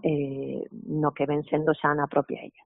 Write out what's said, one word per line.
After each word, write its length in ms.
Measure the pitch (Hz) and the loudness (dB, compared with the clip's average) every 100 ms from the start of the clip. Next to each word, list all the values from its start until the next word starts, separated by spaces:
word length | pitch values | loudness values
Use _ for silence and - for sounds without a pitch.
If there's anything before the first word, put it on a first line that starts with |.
| 165 | 0
eh, 560 | 147 139 135 135 131 - | 0 0 -4 -6 -6 -8
no 400 | - - 151 151 | -10 -4 0 0
que 160 | - 143 | 0 0
ven 160 | 147 147 | 0 0
sendo 240 | 151 156 | 0 2
xa 160 | 151 147 | 2 2
na 160 | 147 143 | 2 2
propia 380 | 143 143 - - | 0 0 -6 -10
illa. 160 | _ | _